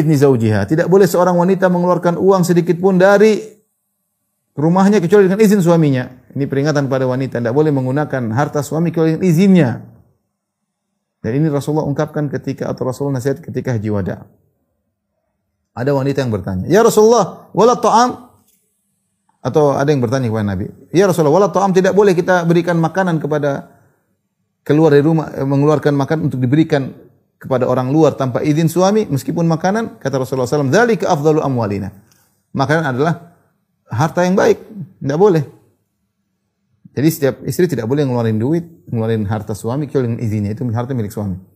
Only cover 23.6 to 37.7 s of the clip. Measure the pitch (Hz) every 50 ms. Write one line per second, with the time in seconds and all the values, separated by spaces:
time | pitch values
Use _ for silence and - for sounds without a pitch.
23.6 | - - _ _ _ _ _ _ _ _ _ _ _ _ _ _ _ _ _ _
24.6 | - - 143 156 160 151 143 143 139 160 165 156 - - - - 135 135 139 139
25.6 | 147 151 151 139 - 147 143 139 135 - 160 160 151 135 135 127 127 120 147 160
26.6 | 156 160 151 139 127 - - - - - _ _ _ _ _ - - - 131 120
27.6 | 123 123 127 127 127 131 143 160 160 170 165 - 135 127 117 - 135 151 147 160
28.6 | 165 160 - 175 185 196 214 220 208 139 139 123 - - 165 175 170 165 160 151
29.6 | - 185 202 226 226 - - - - 135 135 131 127 - 135 131 123 - 151 147
30.6 | 139 123 151 214 247 233 220 170 196 190 180 143 147 156 151 160 160 139 127 120
31.6 | 110 101 101 98 98 92 - - - _ _ _ _ _ _ _ _ _ - 127
32.6 | 135 143 156 165 160 135 123 123 151 170 - - - - _ _ _ _ _ _
33.6 | _ _ _ _ _ - - 110 160 160 - 180 180 180 190 - - 226 - -
34.6 | - - - 190 147 - _ - 143 135 143 170 208 214 165 156 123 - - -
35.6 | _ _ _ _ _ _ _ _ _ _ _ _ _ _ _ _ _ _ _ _
36.6 | _ _ _ _ - - - 120 139 160 160 - 139 131 - - - - - -
37.6 | 180 170